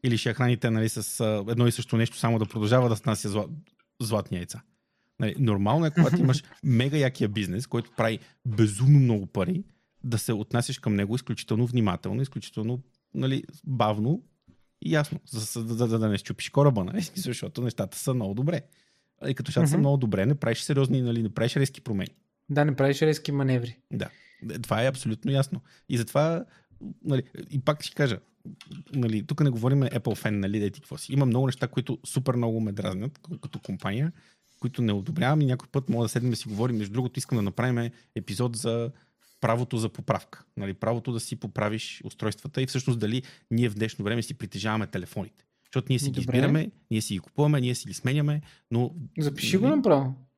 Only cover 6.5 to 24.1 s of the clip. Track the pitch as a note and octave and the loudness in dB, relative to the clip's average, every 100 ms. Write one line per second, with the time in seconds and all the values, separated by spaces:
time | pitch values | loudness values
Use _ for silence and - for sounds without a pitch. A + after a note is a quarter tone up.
6.5 | - D3+ A#2 C3 D3+ C3+ C3 A2+ G2+ F#2+ | -6 2 4 4 2 2 2 -2 0 -2
7.5 | F#2 C3 A#2 A#2 - A2+ A2+ - _ - | -4 -4 -6 -6 -2 0 0 -8 _ -6
8.5 | G#2+ A2 G2+ C3 D3 B2+ G#2+ F#2+ G#2 F2+ | 2 2 4 8 8 8 2 -2 -2 0
9.5 | F2+ - _ _ _ B2+ A2+ - A2 A2 | -2 -6 _ _ _ -4 -2 -2 -4 0
10.5 | A#2+ A#2+ C3 - G#2 G2+ B2 - A2 - | -2 -2 -4 0 0 0 -2 -4 -8 -2
11.5 | A2 A#2+ B2 G#2 F2 F#2+ G#2+ C3+ - - | 0 0 2 2 0 -4 -4 -4 -8 -10
12.5 | - A2 B2+ - _ _ - C3 C3+ - | -6 -4 -6 -8 _ _ -4 -2 -2 -6
13.5 | - - B2+ G#2+ G#2+ A2 F#3 - _ _ | -16 -8 0 2 2 0 -2 -4 _ _
14.5 | - _ _ - D#3+ D3 D3+ - A#2 G#2+ | -20 _ _ -2 0 0 -6 -8 -8 -6
15.5 | A#2+ A2+ A#2 A#2+ A2+ A2 G2+ - - - | -6 -4 0 2 2 2 0 -4 -8 -2
16.5 | - C#3+ A#2+ F#2 G#3 E3+ - C3+ A#2 F2+ | 4 4 4 0 -4 -6 -6 -6 -6 -6
17.5 | - B2 - G2 - - B2+ G2 G2+ C#3+ | -4 -4 -2 -6 -4 -2 -2 -2 -2 -2
18.5 | F3 - _ _ _ _ _ C#3 C3+ - | -2 -6 _ _ _ _ _ -6 -4 -2
19.5 | - D#3+ D#3 C#3+ C#3 B2 G2 G#2 C#3+ C3+ | 2 4 4 4 4 2 2 2 2 0
20.5 | A2+ - C#3 C3 C3 B2 A#2 A2 - A#2 | -2 0 2 2 2 0 0 -2 0 0
21.5 | - C3+ - - G2+ F#2 _ _ _ _ | 2 0 -2 -6 -4 -4 _ _ _ _
22.5 | C#3+ D3 C3+ C3+ C3+ D#3 D3 - C#3+ C3+ | 2 2 4 2 4 2 2 -2 0 2
23.5 | B2+ A#2+ - _ - - | 0 -2 -12 _ -8 -8